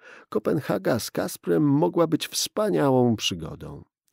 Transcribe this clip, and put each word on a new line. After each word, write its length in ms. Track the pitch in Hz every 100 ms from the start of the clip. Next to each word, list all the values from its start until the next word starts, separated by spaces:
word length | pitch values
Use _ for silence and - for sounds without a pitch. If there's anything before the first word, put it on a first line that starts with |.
| - - -
Kopenhaga 680 | 214 - - - 196 190 -
z 120 | -
Kasprem 520 | - 185 - 185 165
mogła 440 | 147 139 175 175 165
być 220 | 160 -
wspaniałą 880 | - - - 214 165 143 127 120 107
przygodą. 680 | - 87 80 76 76 71 - _ _